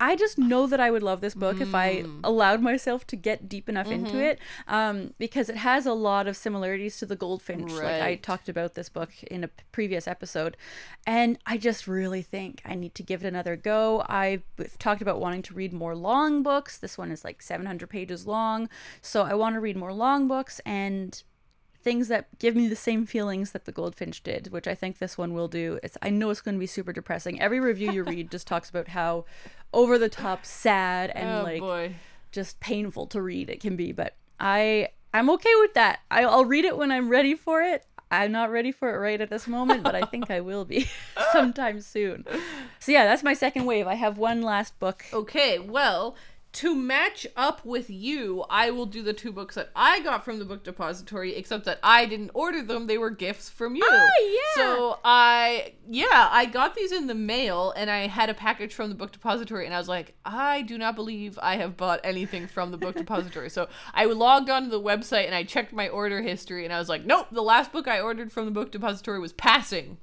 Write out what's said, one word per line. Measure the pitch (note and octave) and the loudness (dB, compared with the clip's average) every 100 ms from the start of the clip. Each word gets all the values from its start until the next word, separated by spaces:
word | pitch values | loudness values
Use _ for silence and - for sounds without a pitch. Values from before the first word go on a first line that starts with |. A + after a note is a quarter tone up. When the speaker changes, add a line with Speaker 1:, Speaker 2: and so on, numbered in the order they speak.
Speaker 1:
I | B3+ F4+ | 2 4
just | G#4 - | 2 2
know | B3 B3 C4+ | 4 4 4
that | C4 | 4
I | A#3+ | 4
would | A#3 | 4
love | G#3 F#3 | 2 0
this | G3+ | -2
book | G#3 F#3+ F#3+ | -2 -2 0
if | A#3+ | 0
I | F#3+ F#3 F#3+ | 2 2 0
Speaker 2:
Mm. | E3 D3 | -4 -4
Speaker 1:
allowed | - A3+ G3+ G#3+ | 0 4 6 6
myself | A#3+ B3 - B3 - | 2 0 0 -4 -4
to | G#3+ | -6
get | G#3+ G#3+ F#3+ | -4 -4 -6
deep | G3+ - | -12 -6
enough | G#3+ G3+ | -4 -4
into | G3 A3+ | -4 -4
Speaker 2:
Mm-hmm. | C4 | 0
Speaker 1:
it, | D4 D4 - - - | 0 0 -6 -14 -4
um, | G#3+ A3 G3+ F#3 - | 0 0 -2 -6 -8
because | A3+ C#4 A3+ | -6 -2 -2
it | A3 | -2
has | A#3+ C4 | 2 2
a | C4 | 2
lot | A3+ G#3+ G3+ G3 | 0 2 2 0
of | |
similarities | G3 - G3+ F#3 F#3+ G#3 - | -4 -4 -4 -2 -4 -6 -8
to | |
The | G3 | -8
Goldfinch. | G3 F3+ F#3+ - E3+ E3 | -6 -4 -6 -6 -8 -6
Like, | D#3+ | -4
I | D#3 D#3+ | -2 -2
Speaker 2:
Right. | F3 F3+ | -2 -4
Speaker 1:
talked | - F#3 - | -4 -8 -6
about | E3+ E3+ | -6 -6
this | - F3 | -6 -12
book | - E3 - | -10 -10 -12
in | - F3+ | -12 -8
a | E3+ | -10
p-, | - - | -12 -14
previous | - G#3 F3+ - | -6 -4 -4 -6
episode, | F3+ F3+ F3 D#3+ - - - - - - | -8 -8 -4 -4 -6 -18 -18 -18 -10 -2
and | A3+ A#3 A#3+ | 2 2 0
I | - A3+ | -4 -2
just | A3+ A3 - | -2 -2 -4
really | F#3 F#3+ F#3+ | -4 -2 -4
think | F3+ G3 F#3+ - | -6 -8 -10 -12
I | - | -12
need | F#3 E3+ | -10 -10
to | - | -10
give | - F#3 | -8 -6
it | F#3+ | -4
another | F3+ F3 | -4 -4
go. | E3+ G#3+ G#3+ A3 A3 - | -4 0 2 2 2 0
I've | G3 G3 F#3+ - - - - | 0 0 -2 -6 -12 -12 -4
talked | A3 G#3 | -2 0
about | G3+ F3+ | 0 -2
wanting | F3+ F3+ | -2 -4
to | F#3 | -8
read | F#3 F#3+ | -8 -8
more | F3 E3 | -6 -6
long | E3 F3+ B3+ D4+ D4 | -6 0 2 4 2
books. | C#4+ C#4+ C#4 - | 2 0 0 -12
This | - - | -12 -10
one | F3 | -10
is, | D#3+ | -8
like, | - - | -10 -12
seven | - E3+ F#3+ | -10 -8 -8
hundred | F3 F3 | -10 -10
pages | G#3 F#3 F3 G3 | -10 -8 -10 -6
long, | G#3+ A3+ A3 A3+ - - - | -2 -2 -2 -6 -10 -20 -18
so | - A3+ | -4 0
I | F#3 | 2
want | G3+ A3 A3+ | 2 0 0
to | |
read | A3 F#3+ | -4 -6
more | F3+ | -6
long | G3 B3 C#4 C4+ | -2 2 2 2
books | C4 C4+ - | 0 -4 -10
and | - G3+ G3 G3 F#3+ - - _ _ _ _ _ | -6 -4 -2 -4 -6 -12 -20 _ _ _ _ _
things | - A#3+ A#3+ | -2 0 0
that | A3+ - - | -2 -2 -2
give | A3+ A#3 | 2 4
me | A#3 | 2
the | A3 | 0
same | - A3 A3+ | -2 -2 0
feelings | A#3 G#3 F#3+ G3 | -2 -2 -4 -6
that | - | -8
The | - | -10
Goldfinch | - F3 E3+ E3+ D#3+ | -8 -6 -6 -10 -10
did, | - - F#3+ | -8 -8 -6
which | F3+ E3+ | -8 -6
I | |
think | F3+ F#3 F#3 | -4 -6 -6
this | F#3 - | -8 -6
one | F3 | -6
will | E3+ E3+ | -4 -4
do. | E3+ E3 E3 | -4 -4 -6
It's, | - - | -10 -8
I | G3 | -2
know | G#3 G#3+ | 0 0
it's | G#3 | -2
gonna | - G3 | -4 -4
be | F#3 | -4
super | - F3+ | -6 -8
depressing. | F3 - E3+ F3 F3+ | -8 -8 -8 -6 0
Every | G3+ B3 | 0 2
review | C4 G3+ G#3 | 0 0 0
you | G3 | -2
read | F#3 F3 E3 | -2 -6 -8
just | F3+ - | -10 -4
talks | E3+ - | -4 -4
about | F3 E3+ | -8 -6
how | F3+ E3+ E3+ E3 - - - - | -2 -2 -2 -6 -14 -18 -16 -2
over | A#3+ A#3+ A#3+ | 4 6 6
the | A3+ | 4
top | - G#3+ F#3 | -2 -4 -4
sad | - - A3+ G3 F#3 F3+ F#3+ | -6 0 2 4 2 0 -2
and, | - A3 A3 | -4 -4 -2
Speaker 2:
Oh, | |
Speaker 1:
like, | F#3 E3 | -2 -4
Speaker 2:
boy. | F#3+ F3 E3+ F3 - - - | -4 -4 -4 -8 -16 -20 -12
Speaker 1:
just | - F#3+ - | -8 -8 -8
painful | - G#3 G#3 - - | -4 -4 -4 -6 -6
to | G#3+ | -6
read | F#3 F3+ - | -4 -4 -6
it | - | -6
can | G#3+ F#3 | -4 -4
be, | F3 | -4
but | - - - _ - | -6 -8 -10 _ -4
I, | G3 G3+ G#3+ G#3+ G#3 - - | 2 4 4 2 0 -6 -2
I'm | G#3+ B3+ | 2 4
okay | F4+ A4 A4+ | 4 8 8
with | G#4+ | 8
that. | C#4+ G#3+ - - | 6 4 4 0
I, | - | 4
I'll | B3 C4 | 6 8
read | B3+ C#4+ | 6 4
it | F4+ - | 2 2
when | C#4+ | 0
I'm | C4 A#3+ | 0 4
ready | B3 C#4 | 4 4
for | D#4 - D#4+ | 2 0 2
it. | E4+ D#4 _ _ - | 2 0 _ _ 0
I'm | F3+ G#3 | 2 2
not | A3 A3+ | 2 0
ready | A#3 A#3+ | 0 -2
for | C4 B3+ | -2 -2
it | G3+ | 0
right | G3+ G#3+ | 0 -2
at | G#3+ | -2
this | G#3+ - | -6 -4
moment, | A#3+ B3+ A#3+ | -2 2 4
but | F3+ | 2
I | F#3 | 0
think | F#3 - - | -2 -4 -4
I | F#3 | -4
will | F3+ G3 | -2 -4
be | F3 - C4+ - - | -2 -2 -2 -4 -10
<laughs> | - - | 0 4
sometime | E4+ C4 A#3+ B3 G#3 | 6 4 2 -4 -4
soon. | G3+ G#3+ G3+ F3 - - E4+ D4+ B3+ - | -8 -4 -4 -4 -8 -8 -8 -12 -14 -10
So | - | 4
yeah, | D4 | 8
that's | G#3+ C#4 | 8 6
my | C#4+ | 4
second | C4 C4+ C4 B3 | 2 2 0 0
wave. | A3 F3+ | 0 0
I | |
have | G#3+ A3+ G#3 | 0 0 0
one | A3 A#3 | 0 0
last | A3+ G#3 G#3 - | 0 0 -2 -4
book. | F#3 G3 - | -4 -4 -6
Speaker 2:
Okay, | A3+ G#3+ D4 C#4 F3+ | -6 -4 2 2 2
well, | F#3+ A#3+ C4+ F3 A3 - - - - | -2 0 2 2 -2 -8 -18 -20 -16
to | - E4+ | -4 0
match | D4 B3+ C4+ F#4 G#4 - - | 0 2 2 2 -2 -10 -2
up | C4+ D4+ | 0 0
with | - A#3+ A#3+ | -4 -6 -6
you, | F#3+ A3 D4 A3 F#3 - | -8 -6 -4 -4 -4 -2
I | G3+ A#3 | 2 2
will | B3 A#3+ | 0 -4
do | G#3+ | -6
the | G#3 | -6
two | G#3 A#3+ | -6 -6
books | G3 G3 - | -10 -10 -8
that | D#3 - | -6 4
I | B3+ F#4+ | 4 4
got | D#4 A#3+ | 2 -4
from | A3+ A3 | -4 -10
the | G3 | -8
book | G3 | -12
depository, | G3 F3+ E3 F3+ F#3+ - F#3 F3+ | -12 -8 -6 -6 -10 -8 -6 -6
except | F#3+ G#3+ G3+ | -6 -6 -4
that | E3+ | 0
I | G3+ A#3 A#3+ | 8 8 8
didn't | G#3+ G#3 | -2 -6
order | - E4 E4 | -2 -2 -2
them. | A3 A#3 A3+ | -4 -4 -2
They | A3 | -2
were | A3+ | -2
gifts | A3 F#3 G3+ - | -4 -6 -6 -10
from | - A#3 B3+ | -8 -6 2
you. | |
Speaker 1:
Oh, | A#4+ F#5+ G#5 F5+ G#4 G#4 D5 D#5 | 6 8 8 6 4 2 0 2
yeah. | |
Speaker 2:
So | B3+ B3 A#3+ - | 2 2 0 0
I, | A#3+ A#3+ A#3+ A#3+ A#3 A#3 - - G3+ | 6 8 8 8 4 0 -4 -12 -8
yeah, | A#3 A4+ D#4+ G3 | 0 6 8 8
I | A#3 B3 | 6 4
got | A#3+ C#4 | 2 0
these | - F#4+ | 0 -4
in | F4+ C#4 | -2 -4
the | |
mail, | A3 G#3+ A#3+ B3 F3 F#3 - | -4 -2 -2 0 0 -2 -2
and | G#3 | -2
I | G#3 G3+ | -2 -2
had | G3 A3 | 0 0
a | |
package | G#3 A3 A#3+ B3 | 0 -2 -2 -4
from | - G#3+ | -6 -8
the | |
book | G3 F#3+ | -6 -10
depository, | - A3+ A3 A3+ G#3+ E3+ | -8 -4 -2 -4 -8 -6
and | |
I | F3 | -6
was | F3 | -4
like, | F3+ E3 - | -6 -6 -12
"I | - A3 C#4+ C#4+ | -10 -2 0 0
do | A3+ A#3 | -2 -4
not | A3+ A3+ | -4 -4
believe | A3 G#3+ G#3 - | -6 -8 -10 -4
I | - F#3+ | -2 -2
have | F3+ F3+ | -4 -4
bought | F#3 E3+ | 0 0
anything | - F#3 F#3 F3+ F3 | -2 -4 -4 -8 -8
from | - F3+ | -6 -6
the | F3+ | -4
book | - E4+ | -6 -6
Speaker 1:
<laughs> | |
Speaker 2:
depository." | E4 G#3 F3+ E3 C#3+ | -4 -4 -4 -8 -8
So | F#3 F3 - - | -6 -6 -8 -6
I | - A3 | 2 2
logged | A3 A#3 C#4 C4+ | 4 8 6 6
onto | C4 C4 | 0 0
the | G#3+ | -4
website, | G3+ G#3 A3 A#3 F#3 | 0 -2 0 0 0
and | |
I | F3+ | -2
checked | - - A#3 | -2 -4 -4
my | G#3+ G3+ | -4 -4
order | G3+ G#3 G3+ | -2 -2 -2
history, | A#3 F3+ - F3+ | -4 -6 -8 -8
and | E3+ | -6
I | E3+ | -4
was | E3+ | -2
like, | D#3 | -2
"Nope, | F3+ C4+ - | 2 2 0
the | A#3 | -2
last | A3 A#3 C#4 | 4 6 4
book | D#4 C4 | -4 -2
I | G#3+ | 0
ordered | G#3+ A3+ A#3 | -2 -4 -8
from | - A3 | -6 -4
the | |
book | G#3 F#3+ | -4 -6
depository | G#3 G#3+ G3+ - G3 | -4 -4 -4 -6 -6
was | F3 | -8
Passing, | - B3+ A#3+ - F#3 B2 - | 0 4 4 4 -6 -6 -12